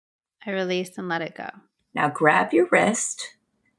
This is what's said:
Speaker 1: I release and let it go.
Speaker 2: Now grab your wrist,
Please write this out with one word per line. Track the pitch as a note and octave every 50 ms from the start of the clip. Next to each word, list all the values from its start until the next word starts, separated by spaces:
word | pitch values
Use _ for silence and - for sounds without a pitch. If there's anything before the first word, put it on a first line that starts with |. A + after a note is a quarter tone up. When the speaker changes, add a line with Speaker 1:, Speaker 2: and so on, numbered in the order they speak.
| _ _ _ _ _ _ _ _ -
Speaker 1:
I | G#3+
release | G3 F#3+ F#3+ F3+ F#3 F3+ F#3 F3+ -
and | - F#3 F3+
let | E3 E3
it | E3 D3+ -
go. | - - - - - _ _ _ _ _ _ _
Speaker 2:
Now | - D#3 D3
grab | D3 - D#3+ D3+ E3 F#3 F#3 - -
your | E4 F4+ F4+
wrist, | - F3+ - G3+ A3+ - - - - - - - - _ _ _ _ _ _ _ _